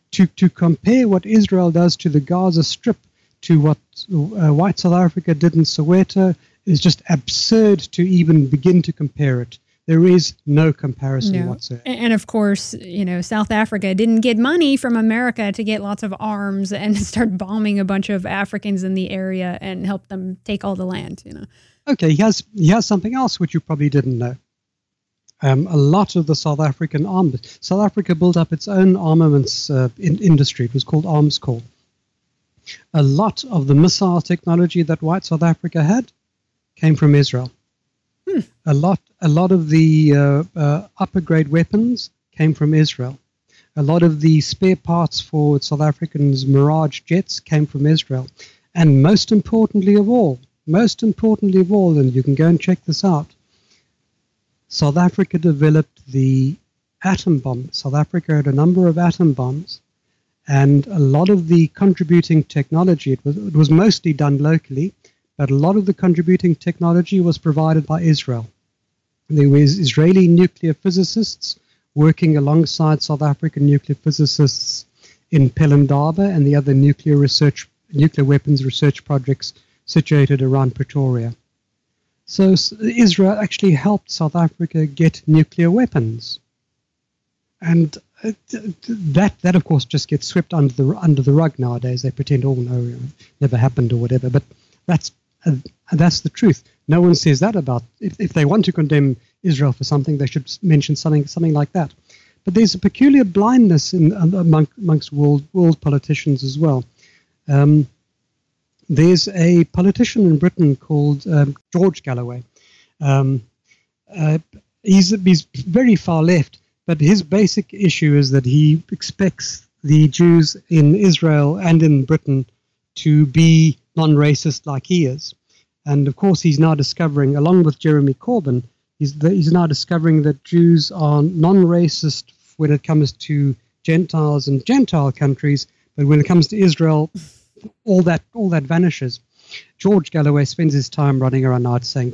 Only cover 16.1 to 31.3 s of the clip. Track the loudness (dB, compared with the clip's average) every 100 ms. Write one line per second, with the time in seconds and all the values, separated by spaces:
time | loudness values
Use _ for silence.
16.1 | -8 -8 -6 -6 -6 -6 -6 -4 -4 -4
17.1 | -4 -4 -4 -8 -6 -4 -2 -2 -4 -4
18.1 | -6 -6 -6 -6 -8 -6 -6 -4 -6 -6
19.1 | -8 -8 -6 -8 -10 -12 -10 -8 -8 -10
20.1 | -14 -12 -12 -10 -8 -8 -8 -8 -10 -12
21.1 | -16 -18 -20 -20 _ _ _ -6 -2 0
22.1 | 2 2 0 -6 0 2 2 2 -2 -2
23.1 | -4 -4 -4 -6 -6 -6 -4 -2 0 -2
24.1 | -4 -6 -10 _ _ _ _ _ _ _
25.1 | _ _ _ 0 0 0 0 2 2 0
26.1 | -2 -2 -4 -4 -2 -4 -4 -6 -6 -4
27.1 | -2 -2 -4 -12 -18 -4 -2 0 -2 -4
28.1 | 0 0 0 -2 -4 -4 2 2 2 2
29.1 | 2 4 2 0 -6 -4 -2 -2 -4 -4
30.1 | 0 2 4 2 -4 -6 -4 -2 -2 0
31.1 | 0 0